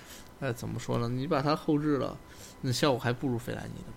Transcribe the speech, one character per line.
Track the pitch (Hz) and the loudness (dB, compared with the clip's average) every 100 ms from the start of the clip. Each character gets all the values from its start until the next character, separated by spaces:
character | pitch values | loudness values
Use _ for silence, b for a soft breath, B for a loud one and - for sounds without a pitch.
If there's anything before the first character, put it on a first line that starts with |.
| B B B - | B B B -6
呃， | 135 | -4
怎 | 113 110 | -4 -4
么 | 113 | -4
说 | - 120 | 0 0
呢？ | 120 | 2
你 | 127 131 | 0 2
把 | 143 | 2
他 | 143 | 4
后 | 131 - 147 | 2 4 4
置 | 151 139 | 4 2
了， | 110 - - B B B | 0 -4 -12 B B B
那 | 131 | 0
效 | 120 156 | 4 4
果 | 120 | 4
还 | 123 | 2
不 | 123 143 | 2 2
如 | 120 | 0
费 | 117 | -2
兰 | 113 | -6
尼 | 110 113 | -6 -10
的。 | - | -12